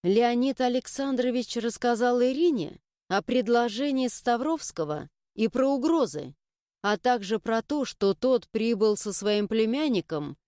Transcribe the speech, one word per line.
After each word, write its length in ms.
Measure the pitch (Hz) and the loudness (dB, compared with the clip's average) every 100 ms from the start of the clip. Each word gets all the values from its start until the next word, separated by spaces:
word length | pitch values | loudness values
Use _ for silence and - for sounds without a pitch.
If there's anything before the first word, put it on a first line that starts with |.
Леонид 580 | 175 208 240 240 269 - | 2 2 2 2 0 0
Александрович 960 | 254 247 - - 277 254 247 247 233 233 | 0 0 -2 -2 0 0 0 -2 -4 -4
рассказал 640 | 226 - 240 233 247 240 | -4 -2 0 2 2 4
Ирине 580 | 247 262 349 254 151 - _ _ _ | 2 2 2 2 -4 -10 _ _ _
о 120 | 190 | -4
предложении 840 | - 254 208 240 240 214 285 262 254 | 0 0 2 2 2 -2 -2 0 0
Ставровского 1000 | - - 240 294 320 - - 151 151 151 _ _ - | 0 0 0 0 -2 -4 -6 -6 -6 -10 _ _ -2
и 140 | 220 | 0
про 180 | 247 269 | 2 2
угрозы, 680 | 277 302 330 220 143 135 - _ _ _ _ | 2 2 2 0 -4 -10 -16 _ _ _ _
а 160 | 202 208 | -2 0
также 420 | 247 240 190 220 | 0 0 -2 -4
про 220 | - 226 | -2 -4
то, 220 | - 294 | -2 -4
что 300 | 254 - 196 | -4 -2 -2
тот 340 | 190 254 247 - | 0 2 0 0
прибыл 480 | 226 226 214 214 208 | -2 0 2 2 0
со 160 | 208 | -4
своим 380 | 190 202 208 208 | -2 0 0 0
племянником 880 | 226 220 262 311 214 - 156 147 139 | 0 0 0 0 -2 -2 -6 -6 -12